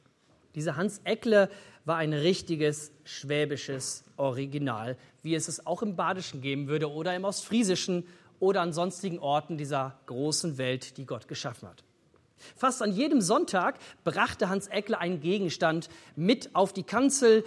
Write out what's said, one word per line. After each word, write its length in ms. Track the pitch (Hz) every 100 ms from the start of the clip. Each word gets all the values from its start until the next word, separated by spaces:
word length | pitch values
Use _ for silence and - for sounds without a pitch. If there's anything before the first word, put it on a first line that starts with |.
| _ _ _ _ _ 156
Dieser 200 | 160 143
Hans 240 | 196 - -
Eckle 440 | 226 233 208 196 - - - 156
war 100 | 165
ein 160 | 156
richtiges 800 | 147 165 190 - 156 151 147 - - -
schwäbisches 960 | - 139 147 147 135 - 135 - - - -
Original, 800 | 139 127 139 147 139 107 117 127 - _
wie 140 | 156 160
es 120 | 156
es 180 | - 156
auch 180 | 180
im 120 | 214 180
Badischen 460 | 170 185 - 139
geben 260 | 135 139 139
würde 240 | 156 151
oder 240 | 151 170 180
im 80 |
Ostfriesischen 800 | 196 190 - 226 202 180 - 175 175 - _ _
oder 180 | 185 190
an 140 | 170
sonstigen 460 | 156 185 - - 165
Orten 380 | 143 147 151 156
dieser 400 | 139 143 131 - -
großen 520 | 127 151 151 170 131
Welt, 400 | 127 127 - -
die 80 | 131
Gott 240 | 117 -
geschaffen 400 | 147 135 113 95
hat. 160 | - _ _ _ _ _ _ - -
Fast 260 | 254 247
an 120 | 214
jedem 260 | 190 294 285
Sonntag 600 | 175 254 349 190 202 - - - 170
brachte 420 | 156 240 - 190
Hans 200 | 190 -
Eckle 300 | 202 208 196
einen 220 | 175 175
Gegenstand 680 | 160 202 180 - 165 160 - - - -
mit 400 | 180 269 - 175
auf 160 | 196
die 120 | 196
Kanzel, 600 | - 214 277 - 233 220